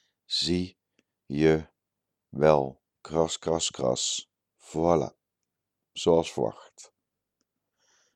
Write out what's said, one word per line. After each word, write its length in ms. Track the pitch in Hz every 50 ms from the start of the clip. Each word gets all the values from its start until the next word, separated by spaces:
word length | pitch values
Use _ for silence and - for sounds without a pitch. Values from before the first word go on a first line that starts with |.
| _ _ _ _ _
Zie 520 | - - - - 78 87 90 92 90 - _ _ _ _ _ _ _ _ _ _
je 420 | - 69 73 78 80 78 78 80 - _ _ _ _ _ _ _ _ _ _ _ _
wel. 520 | - 69 73 78 76 71 69 67 65 _ _ _ _ _
Kras, 380 | - - 78 82 80 80 - -
kras, 320 | - 80 80 82 - -
kras. 580 | - - 67 64 64 - - - - - - _ _ _ _ _ _ _
Voilà. 580 | _ - - 80 80 85 85 78 64 - - _ _ _ _ _ _ _ _ _ _ _ _ _ _ _
Zoals 420 | - - - - 85 82 82 - -
verwacht. 600 | - 62 52 - - - - _ - - - _ _ _ _ _ _ _ _ _ _ _ _ _ _ _ _ _ _ _ _ _ _ _ _ _